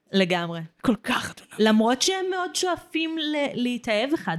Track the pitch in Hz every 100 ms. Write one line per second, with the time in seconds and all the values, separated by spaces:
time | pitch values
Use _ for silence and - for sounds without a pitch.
0 | _ 196 185 175 170 170 160 _ - 208
1 | - 240 - - - - 220 220 226 254
2 | - 381 381 370 359 - 370 320 - 320
3 | 320 320 302 302 277 - 247 240 240 208
4 | 262 320 -